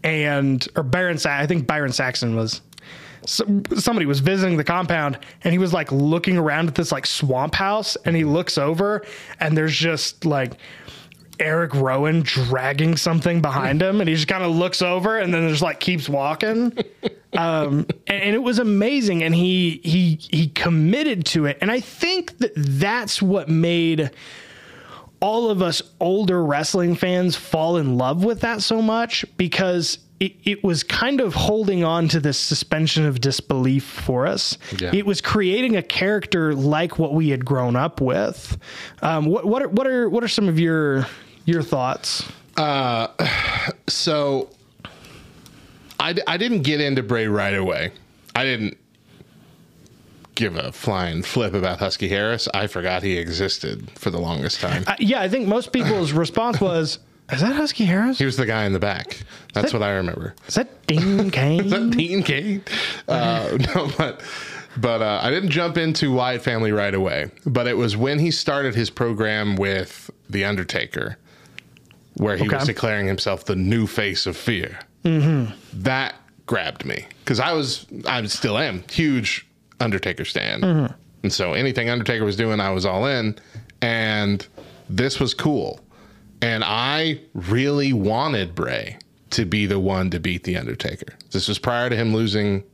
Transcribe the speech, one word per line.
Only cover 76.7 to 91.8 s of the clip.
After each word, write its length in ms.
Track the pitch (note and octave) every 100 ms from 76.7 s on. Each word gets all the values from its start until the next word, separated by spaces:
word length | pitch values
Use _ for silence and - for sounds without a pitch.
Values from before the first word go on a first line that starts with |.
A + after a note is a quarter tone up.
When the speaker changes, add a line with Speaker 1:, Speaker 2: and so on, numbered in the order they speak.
| -
Speaker 2:
me, 220 | - - - -
'cause 160 | - G#2+
I 120 | C#3+
was, 340 | E3 C3 - - - -
I 180 | B2 G#2
still 320 | - A#2+ G#2
am, 260 | D3+ F#2 -
huge 560 | - D#3+ C3 G#2+ - - _ _ _
Undertaker 440 | A#2+ G2 - F2
stan. 360 | - - G#1+ G#1
Speaker 1:
Mm-hmm. 320 | F#3+ D#3+ C3 - - -
Speaker 2:
And 100 | G2
so 200 | - F2+
anything 340 | D#2 C3+ B2+ A#2
Undertaker 360 | A#2+ A2 A#2
was 120 | G#2+ G2+
doing, 220 | A2+ G#2+
I 100 | G2
was 140 | F#2+
all 220 | F#2+ F#2 B2+
in. 300 | C3 A2 G#2+ - A2+ - -
And 640 | A#2+ A#2 A2 G#2+ G2+ G2+ - - - - -
this 280 | G2 C3 -
was 140 | C3+
cool. 460 | - D#3 C3+ - - - - - - - -
And 200 | A#2+ A2+
I 560 | F#2 G#2+ B2+ D3+ D#3+ C3+ -
really 580 | - F2+ A#2 C#3 C#3+ C#3
wanted 600 | B2 G2 A2+ D3+ A#2+ F2+ E2+
Bray 420 | - - - G#2 - _ _
to 140 | -
be 220 | G#2 G#2 G2+
the 120 | G2
one 320 | F#2+ F#2+ F#2
to 80 | F2
beat 240 | F2 F2
The 120 | - F2+
Undertaker. 580 | A#1+ - - - - - -
This 160 | G2 -
was 120 | G#2
prior 280 | - A#2+